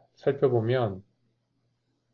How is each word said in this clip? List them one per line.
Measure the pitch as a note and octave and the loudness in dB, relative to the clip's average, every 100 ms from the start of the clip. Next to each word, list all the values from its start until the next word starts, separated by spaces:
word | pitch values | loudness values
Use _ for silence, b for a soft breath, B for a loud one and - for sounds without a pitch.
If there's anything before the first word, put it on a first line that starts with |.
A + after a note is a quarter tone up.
| _ | _
살펴보면 | _ - C#3 C#3 B2 A2 B2+ A2+ F#2+ - _ _ _ _ _ _ _ _ _ _ | _ -4 0 2 2 0 0 -2 -6 -14 _ _ _ _ _ _ _ _ _ _